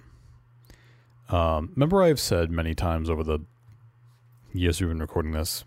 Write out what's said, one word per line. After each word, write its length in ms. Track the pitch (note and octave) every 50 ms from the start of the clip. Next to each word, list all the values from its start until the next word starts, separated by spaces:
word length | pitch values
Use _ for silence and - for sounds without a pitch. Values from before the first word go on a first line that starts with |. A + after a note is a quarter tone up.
| - - - - - - - - _ _ _ _ _ - - - _ - - _ _ _ _ _ _ -
Um, 400 | G2 F2 E2 E2 D#2+ D#2 D#2 - -
remember 280 | C3 C#3 D#3+ G3 G3 F#3
I've 180 | E3 D3 -
said 300 | - - G#2 E2+ E2+ D#2+
many 240 | E2+ E2+ D#2+ E2 E2
times 340 | - F#2 E2+ E2 D#2+ D#2+ E2
over 160 | E2 D2+ D#2+
the 140 | D#2 D#2 D2 D#2 - _ _ _ - - - - - _ _ _ - _ _ _ _ _ _ _ - -
years 300 | F#2 F2+ F2 E2 - F#2+
we've 80 | E2
been 80 | E2 D#2+
recording 340 | D#2+ - - F2 D#2+ D#2 D#2+
this, 320 | D#2 E2 - - - -